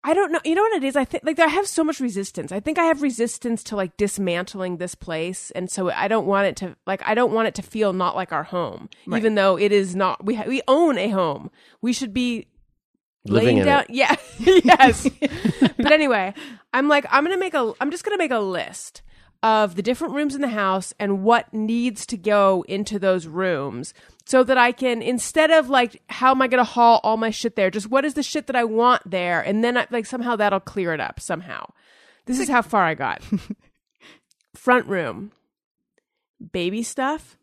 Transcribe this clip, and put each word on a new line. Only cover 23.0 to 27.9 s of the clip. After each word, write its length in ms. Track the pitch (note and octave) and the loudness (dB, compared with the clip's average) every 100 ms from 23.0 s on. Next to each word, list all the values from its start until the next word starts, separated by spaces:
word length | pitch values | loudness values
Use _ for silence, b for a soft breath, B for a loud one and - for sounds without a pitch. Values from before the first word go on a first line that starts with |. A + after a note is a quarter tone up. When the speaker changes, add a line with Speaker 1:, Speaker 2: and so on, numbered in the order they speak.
| F#3+ F#3 D#3+ | 0 0 -4
Speaker 1:
rooms 680 | E3 F#3+ D#3 C#3 A#2+ - b b b | -4 -2 -2 -4 -8 -12 b b b
so 180 | - C4 | 2 2
that 140 | A#3+ C4 | 4 4
I 160 | A#3+ | 2
can, 300 | B3 C4 A#3 | 2 -2 -2
instead 480 | - B3 - D#4 D#4 | -2 -4 -2 2 4
of, 180 | D#4+ B3+ | 4 4
like, 320 | C4+ A#3+ - - | 0 0 -6 -16
"How 220 | - C4 | 0 2
am 100 | C4+ | 4
I 80 | C4 | 2
gonna 160 | B3 | 2
haul 340 | A3+ A#3+ A#3 A3+ | 2 4 6 6
all 140 | - A3 | 2 0
my 100 | A3+ | -2
shit 260 | A3 A#3 - | -2 -4 0
there?" 140 | F#3+ | 0
just, 200 | G#3 G#3 | 0 0